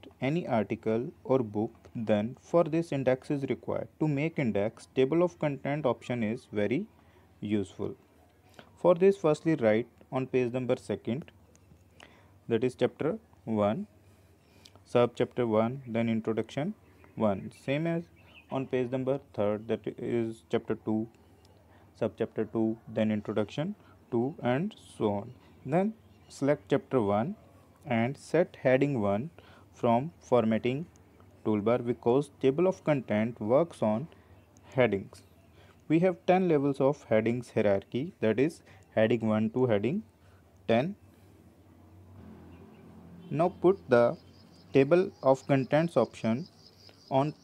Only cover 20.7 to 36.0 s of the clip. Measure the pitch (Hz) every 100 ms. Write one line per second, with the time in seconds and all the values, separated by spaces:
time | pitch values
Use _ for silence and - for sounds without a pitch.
20.7 | 110 - 110 117 _ - - _ _ _
21.7 | - - - 117 - 113 - 107 113 110
22.7 | 113 - 110 107 107 101 107 104 - 175
23.7 | 208 - - - 120 127 170 120 127 104
24.7 | - - - 107 101 117 - - - 127
25.7 | 160 208 220 - - - - 135 147 -
26.7 | 143 - 131 101 104 131 214 - - -
27.7 | _ 143 113 117 143 - 156 180 - 135
28.7 | 131 143 131 101 101 156 - - - -
29.7 | - 123 117 156 - - 123 110 110 120
30.7 | 135 175 - - - - - - 107 104
31.7 | 123 120 120 120 127 151 - 131 147 185
32.7 | 185 - 143 - 104 110 - 107 135 170
33.7 | - 110 110 160 - - - _ - -
34.7 | 135 120 - - - - _ _ - -
35.7 | - - 160